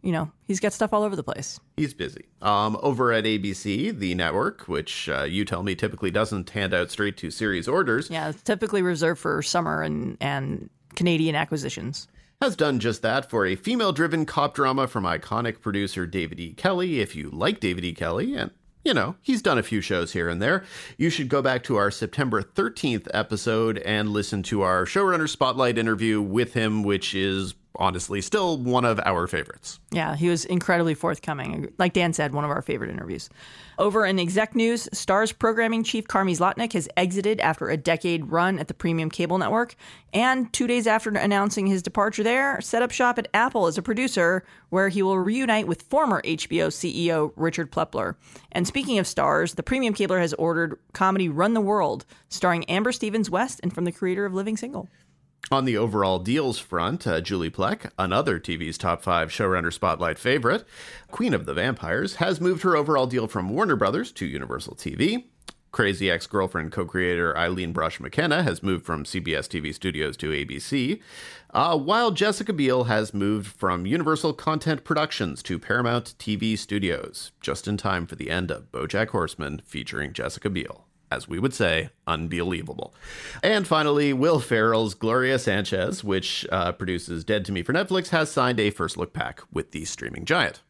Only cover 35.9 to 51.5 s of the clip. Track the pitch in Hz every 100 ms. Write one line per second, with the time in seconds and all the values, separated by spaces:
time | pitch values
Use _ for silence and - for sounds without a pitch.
35.9 | 220 214 196 190 165 180 - 226 185 147
36.9 | - 185 190 196 214 151 160 - 160 143
37.9 | 165 175 170 139 165 180 190 156 - 170
38.9 | 165 160 - 170 185 127 214 240 - -
39.9 | - _ 196 247 262 233 - 247 247 226
40.9 | 220 220 208 202 202 202 202 196 190 170
41.9 | - 208 208 214 247 277 269 - 226 247
42.9 | - 247 240 208 202 247 247 175 156 175
43.9 | 214 254 - 170 185 - - _ 185 196
44.9 | 185 190 190 185 233 262 220 185 165 -
45.9 | 269 294 180 - 160 - 170 160 - -
46.9 | - 170 165 151 - 160 165 151 - 160
47.9 | 123 92 - - - - - 185 277 269
48.9 | 220 180 - 143 151 170 - - 262 247
49.9 | 196 196 185 170 147 165 165 165 - _
50.9 | - 190 196 180 147 196